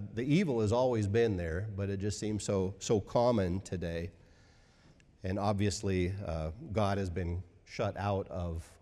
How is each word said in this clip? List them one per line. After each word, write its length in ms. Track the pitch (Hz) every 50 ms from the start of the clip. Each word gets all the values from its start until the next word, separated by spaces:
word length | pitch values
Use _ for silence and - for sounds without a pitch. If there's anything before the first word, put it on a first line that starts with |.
| 101 104 -
the 100 | 110 -
evil 380 | 147 143 185 208 151 123 113
has 100 | 107 98
always 360 | 113 123 131 127 120 110 104
been 280 | 98 101 117 117 113 101
there, 320 | 87 87 80 80 90 107 107 98
but 140 | 98 101 98
it 80 | 98
just 200 | 98 98 104 98
seems 280 | - 110 107 107 98 -
so, 280 | - 101 95 92 95 101 -
so 220 | - - 117 101
common 580 | - - - 123 120 123 120 104 95 87 90 98
today. 520 | - - 98 85 87 85 85 85 87 87 - - - - - - - - - - - - _ _ - - - - _ - _ _ -
And 140 | 92 95 101
obviously, 720 | 101 107 107 98 104 101 98 - - 98 92 90 87 90 98 101 101
uh, 260 | 82 80 80 78 80 82 120 165 135 95
God 240 | 110 101 98 101
has 120 | 101 98 90
been 340 | 82 92 87 85 87 90 - - - - _
shut 320 | - - - 113 101 85
out 300 | - 101 104 98 95 -
of 420 | - - 90 87 85 82 82 - - - -